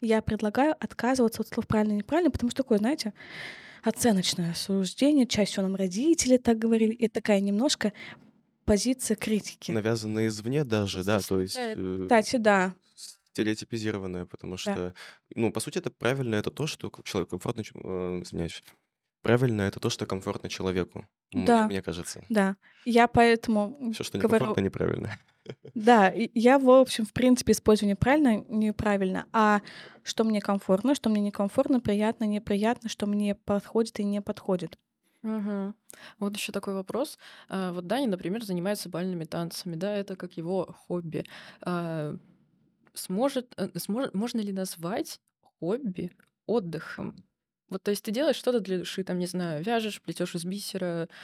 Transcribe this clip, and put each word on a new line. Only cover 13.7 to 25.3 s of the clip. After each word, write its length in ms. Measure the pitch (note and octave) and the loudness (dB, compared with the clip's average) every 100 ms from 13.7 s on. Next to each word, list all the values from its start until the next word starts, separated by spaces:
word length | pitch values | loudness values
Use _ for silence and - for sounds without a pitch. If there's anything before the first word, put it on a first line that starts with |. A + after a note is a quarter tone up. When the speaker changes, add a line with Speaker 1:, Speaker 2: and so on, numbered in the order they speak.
| A2+ G#2+ G2+ F#2+ F2+ F2+ | -6 -4 -4 -6 -8 -10
Speaker 2:
потому 320 | - F#2 F#2 - | -12 -10 -8 -4
Speaker 1:
Да. 140 | G3 | -4
Speaker 2:
что, 140 | F2+ F#2 - - - - | -4 -8 -20 -20 -12 -2
ну, 160 | A2+ | -2
по 80 | A2 | -2
сути, 200 | - F#3 | -6 -6
это 120 | - | -8
правильно, 440 | - - C#3 B2 G#2+ | -4 -2 -2 -2 -2
это 160 | G2+ | -2
то, 160 | - D#3 | -4 -6
что 220 | - G#2+ | -6 -10
к-, 120 | - | -12
человеку 280 | - G2 - | -6 -4 -4
комфортно, 320 | F2+ - A#2 | -6 -6 -6
ч-, 100 | G#2 - | -8 -12
э, 460 | - F#2 F2+ F2+ | -8 -6 -4 -6
извиняюсь. 400 | F2 E2+ E2 - - _ _ _ _ _ | -8 -6 -8 -8 -18 _ _ _ _ _
Правильно, 400 | - A#2+ B2+ G#2 | 2 4 4 2
это 160 | G2 - | 0 -2
то, 100 | A#2 | -4
что 160 | - G#2 | -4 -4
комфортно 420 | F#2+ G2 G2 - | -4 -4 -6 -8
человеку, 580 | - F#2+ F#2 E2+ - - _ _ | -4 -2 0 -2 -6 -16 _ _
м-, 80 | C4 G#3 | -2 2
Speaker 1:
Да. 220 | A#3 G#3+ | 4 2
Speaker 2:
мне 140 | F#3+ | -2
кажется. 480 | F#3+ F3 - - - | -4 -6 -8 -10 -2
Speaker 1:
Да. 280 | A3 F#3+ G3 _ _ - | 0 0 -2 _ _ 2
Я 220 | A#3 A#3 | 4 6
поэтому 840 | A#3 A#3 A3+ A#3+ G#3+ G3+ - A#3+ | 6 6 4 2 0 0 -4 -6
Speaker 2:
Всё, 100 | A3 | -6
что 140 | - G#3 | -6 -2
Speaker 1:
говорю 400 | A3 F#3+ E3+ G#3 | 2 2 2 0
Speaker 2:
некомфортно, 20 | |
неправильно. 500 | G2 - F2 - - - _ | 0 0 -2 -2 -6 -10 _